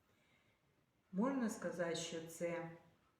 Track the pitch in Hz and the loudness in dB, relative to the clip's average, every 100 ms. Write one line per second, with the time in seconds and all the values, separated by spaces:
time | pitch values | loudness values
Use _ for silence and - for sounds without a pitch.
0 | _ _ _ _ _ _ _ _ _ _ | _ _ _ _ _ _ _ _ _ _
1 | _ 185 247 277 226 - 180 175 170 165 | _ 2 2 4 2 0 -2 0 0 0
2 | 165 165 165 - 170 170 165 - - - | -2 -4 -6 -2 0 0 -4 -10 -18 -20
3 | _ _ | _ _